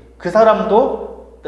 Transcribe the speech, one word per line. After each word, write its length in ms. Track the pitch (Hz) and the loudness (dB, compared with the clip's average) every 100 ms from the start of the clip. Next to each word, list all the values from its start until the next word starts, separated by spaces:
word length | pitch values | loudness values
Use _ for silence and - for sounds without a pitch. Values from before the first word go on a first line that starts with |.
| - _ | -20 _
그 140 | 180 | -4
사람도 1120 | 202 226 196 185 208 269 - - - - - | 2 2 2 2 0 0 -4 -10 -16 -20 -20